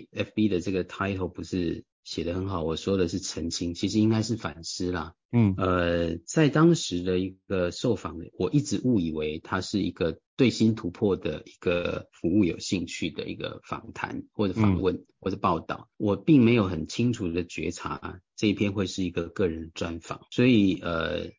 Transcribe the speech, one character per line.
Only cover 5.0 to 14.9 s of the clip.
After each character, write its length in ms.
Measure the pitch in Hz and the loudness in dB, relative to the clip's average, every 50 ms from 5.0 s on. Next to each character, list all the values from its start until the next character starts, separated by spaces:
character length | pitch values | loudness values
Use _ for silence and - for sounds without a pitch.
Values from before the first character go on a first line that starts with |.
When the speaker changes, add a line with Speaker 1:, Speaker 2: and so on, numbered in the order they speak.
| 78 82 - _ _ _ | -6 -8 -12 _ _ _
Speaker 2:
嗯。 220 | - 120 113 101 95 95 | 4 4 6 6 4 2
Speaker 1:
呃， 600 | 95 92 90 90 87 85 85 85 85 82 85 85 - | 0 2 2 2 2 2 2 2 0 -2 -2 -6 -8
在 240 | - - 165 156 139 | -2 2 2 2 4
当 260 | - 156 165 170 170 | 4 6 6 6 6
时 260 | 160 - - 90 87 90 | 4 0 -4 -4 -4 -2
的 160 | 92 92 92 | 0 0 0
一 180 | 95 92 92 - _ _ | 0 -2 -6 -12 _ _
个 240 | 101 92 87 87 | -2 0 0 -2
受 240 | 85 - - 127 107 | -2 -2 -2 -2 -2
访， 220 | 90 - 82 80 80 - - - - | -2 -4 -8 -10 -10 -14 -14 -4 -2
我 120 | 92 - | -2 2
一 80 | - 147 | 2 0
直 220 | - - 107 - - | 0 2 -2 0 2
误 160 | 127 120 98 | 2 2 2
以 120 | 85 80 | 2 0
为 280 | 78 78 76 76 78 80 | -2 -2 -4 -4 -4 -6
它 220 | - - 98 92 | -6 -4 -4 -4
是 180 | 92 - - 101 | -4 -2 -2 -2
一 120 | 92 87 | -2 -2
个 280 | - - 92 80 - - _ _ _ | -2 -2 -2 -2 -2 -4 _ _ _
对 140 | - 139 117 | 2 4 4
新 260 | - - 113 113 110 | 4 4 4 2 2
突 140 | 110 - 85 | 2 -4 -8
破 260 | - - 113 101 92 | -4 0 0 2 2
的 280 | 87 - 85 76 73 - | 0 -2 -4 -6 -6 -10
一 60 | - - _ | -16 -20 _
个 480 | - 92 87 87 87 85 85 - - - | -2 0 0 0 0 -2 -4 -6 -8 -12
服 160 | _ _ - 85 | _ _ -2 2
务 160 | 87 107 98 | 2 4 4
有 160 | 82 - - | 2 0 -2
兴 280 | - - 104 90 82 - | -4 -4 -2 -2 -2 -6
趣 220 | - - - 80 | -8 -6 -6 -6
的 180 | 73 - - - | -6 -6 -8 -8
一 80 | 92 | -8
个 260 | - - - - - - | -8 -8 -10 -10 -12 -12
访 300 | - - - - - - | -12 -12 -10 -10 -14 -10
谈 300 | - - - 113 - - - _ | -10 -10 -8 -8 -10 -12 -10 _
或 160 | - 104 95 | -2 -2 0
者 40 | 92 | 2
访 280 | 110 107 101 92 90 | 4 4 4 4 4
问 140 | 92 92 | 2 0